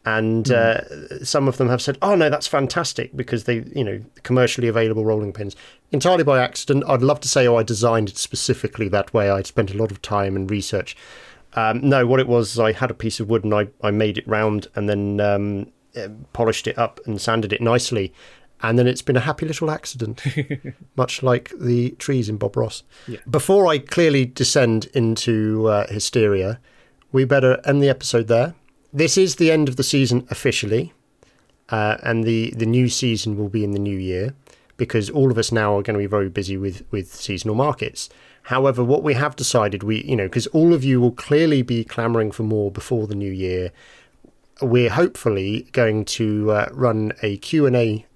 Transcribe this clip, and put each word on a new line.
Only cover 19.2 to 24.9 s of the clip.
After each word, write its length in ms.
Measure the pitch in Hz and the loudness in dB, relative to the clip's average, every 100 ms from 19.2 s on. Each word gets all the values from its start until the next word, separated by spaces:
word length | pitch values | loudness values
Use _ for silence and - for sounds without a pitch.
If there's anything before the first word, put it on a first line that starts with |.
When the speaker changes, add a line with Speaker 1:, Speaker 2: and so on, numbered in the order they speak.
Speaker 1:
happy 240 | 135 147 160 | 0 -4 -6
little 260 | 156 156 | -4 -4
accident, 500 | 156 - 127 110 113 135 156 131 135 | -4 -8 -10 -10 -6 -6 -6 -6 -8
Speaker 2:
<laughs> 360 | 131 - - - | -12 -18 -10 -4
Speaker 1:
much 280 | 127 - | -4 -2
like 280 | 127 123 - - | 0 0 -2 -8
the 320 | 127 120 123 | 0 0 0
trees 380 | - - 135 107 | -4 -4 -2 -2
in 80 | 107 | -4
Bob 200 | 107 123 | -4 -2
Ross. 260 | 113 - _ - - | -4 -6 _ -20 -16
Speaker 2:
Yeah. 120 | 113 - | -14 -4
Speaker 1:
Before 360 | 135 - 196 185 | -2 4 4 4
I 120 | 151 | 2
clearly 460 | - - 165 139 127 | -2 2 4 4 0
descend 640 | - 123 147 123 110 - | 0 0 4 4 2 0